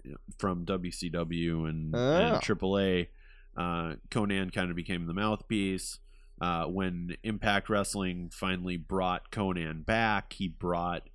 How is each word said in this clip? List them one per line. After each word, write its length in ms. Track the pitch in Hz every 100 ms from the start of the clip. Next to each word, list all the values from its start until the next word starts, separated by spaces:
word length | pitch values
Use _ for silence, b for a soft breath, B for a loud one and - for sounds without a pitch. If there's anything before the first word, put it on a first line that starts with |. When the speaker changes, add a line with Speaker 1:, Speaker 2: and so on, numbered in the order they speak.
| 65 71 - -
Speaker 1:
from 260 | 101 87
W 260 | 85 95 87
C 180 | - 87
W 560 | 85 82 85 85 82
and, 300 | 80 80 78
Speaker 2:
Oh. 220 | 95 127 165 233
Speaker 1:
and 80 | 190
triple 360 | - 104 95 98
A, 300 | 98 92 87 b b b b -
uh, 380 | 87 85 82 78 -
Conan 400 | 120 101 98 92
kinda 240 | 104 92
became 320 | 87 85 90 85
the 80 |
mouthpiece. 880 | 87 107 107 - 110 98 92 - - b b b -
Uh, 260 | 87 85 80
when 500 | 92 92 87 87 82
Impact 440 | 110 107 110 101 -
Wrestling 640 | 104 98 104 92 90 85
finally 440 | - 95 92 90 87
brought 540 | 78 95 92 90 -
Conan 500 | - 98 90 80 80
back, 520 | 78 113 113 101 -
he 120 | - 95
brought 600 | - 90 87 87 87 -